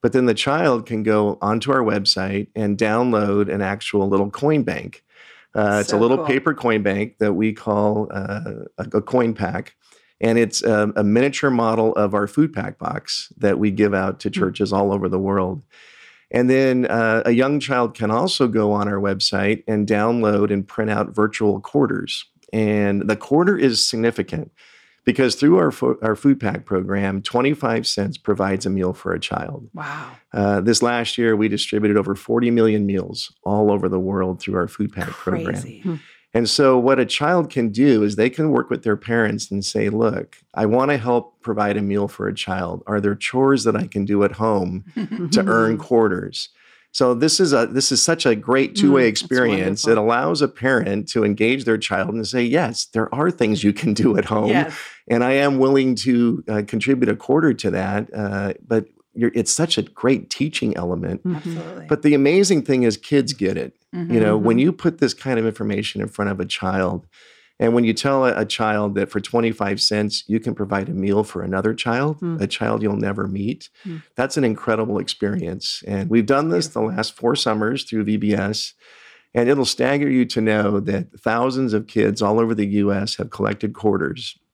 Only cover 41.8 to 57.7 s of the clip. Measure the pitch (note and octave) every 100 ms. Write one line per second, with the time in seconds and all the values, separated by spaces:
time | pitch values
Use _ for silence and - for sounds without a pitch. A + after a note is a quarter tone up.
41.8 | G2+ G2+ G2+ - G2+ G2+ - F#2+ F2 F#2
42.8 | F#2+ G#2 G2+ G2+ - B2+ C3+ C#3 A2+ G2+
43.8 | F#2 G2+ G2+ G#2 G2 G2 A2+ G#2 F2+ F#2
44.8 | - - G#3+ - F3 D#3+ G2 A2 A2 A2
45.8 | - A#2+ A2 F#2 G2 - - _ _ _
46.8 | _ - B2+ A#2+ D#3 - F3+ C#3 A#2 B2
47.8 | C3 B2+ - E3 C#3 A2 G#2+ C3 C3+ -
48.8 | C#3+ C#3 A#2+ G#2 - B2+ A#2+ G2 F#2 G#2
49.8 | - A2+ G#2+ A#2 D3 E3 C#3+ - C3 B2+
50.8 | - G2+ G2+ A#2+ G#2 G2+ A2 C3+ A#2 A2
51.8 | - F#2+ F#2 A2 G#2 B2 A#2+ C#3+ C#3+ A#2
52.8 | - A2+ A2 B2 E3 E3+ A#2 G#2+ G#2 G2+
53.8 | - G#2 B2 G2+ - A2 G#2 - D3+ -
54.8 | - - - A#2 B2 C3+ C#3+ C3+ C3 C#3
55.8 | C3 A#2 B2+ A#2+ A#2+ - - G#2+ G#2 A2+
56.8 | A2 C3 B2 G#2 - C#3 D#3+ A#2 G2+